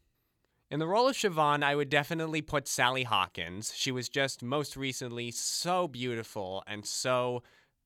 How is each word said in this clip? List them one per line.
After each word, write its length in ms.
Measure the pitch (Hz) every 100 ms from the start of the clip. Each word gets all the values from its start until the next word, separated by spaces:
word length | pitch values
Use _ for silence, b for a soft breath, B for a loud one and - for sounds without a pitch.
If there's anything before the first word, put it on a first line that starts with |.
| _ _ _ _ _ _ -
In 80 | 143
the 80 | 160
role 200 | 208 254
of 80 | 254
Siobhan, 480 | 208 160 147 147
I 120 | 143 143
would 140 | 143
definitely 520 | 147 143 165 160 156
put 260 | 151 147 -
Sally 360 | - 123 131
Hawkins. 720 | 120 104 90 - 85 92 107 -
She 160 | 135
was 180 | 127 120
just 320 | 143 135 -
most 340 | 123 147 139 135
recently 540 | 135 127 127 120 120
so 580 | 117 - - 170 180 175
beautiful 760 | 123 123 117 110 110 92 95 -
and 180 | 104 101
so 580 | - 131 127 123 123 - b b b